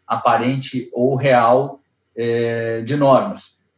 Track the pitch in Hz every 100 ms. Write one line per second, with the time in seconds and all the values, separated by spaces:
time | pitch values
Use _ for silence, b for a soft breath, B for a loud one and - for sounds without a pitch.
0 | - 113 120 117 123 135 131 131 - 120
1 | 127 135 143 123 117 127 143 - _ _
2 | _ - 117 117 117 117 113 113 113 147
3 | 139 127 101 - - _ _